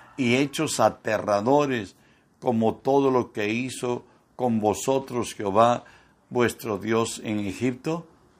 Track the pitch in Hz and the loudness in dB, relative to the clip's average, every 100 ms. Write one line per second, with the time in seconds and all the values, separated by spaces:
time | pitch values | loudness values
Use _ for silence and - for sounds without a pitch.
0 | - - 120 120 147 - 151 - 110 90 | -14 -4 2 2 0 -2 -4 2 2 2
1 | - 107 104 101 110 143 139 123 95 - | -2 -2 0 0 4 2 2 -2 -6 -14
2 | _ _ _ _ 123 113 110 107 131 139 | _ _ _ _ -2 0 0 0 2 2
3 | 139 127 117 - 104 113 127 - 123 120 | 4 2 0 -2 -2 -2 -6 -6 -6 -6
4 | - _ _ - 127 113 104 101 - 135 | -8 _ _ -4 -2 0 0 0 0 -2
5 | 135 123 101 - 104 98 117 120 - - | -2 -8 -8 -6 0 4 4 2 -6 -20
6 | _ _ - 123 117 - 120 98 104 113 | _ _ -6 0 0 0 -6 -4 0 0
7 | 110 - - 107 101 92 123 123 156 170 | 0 -4 -6 -4 -6 -4 -4 -4 -6 -6
8 | 165 _ _ | -8 _ _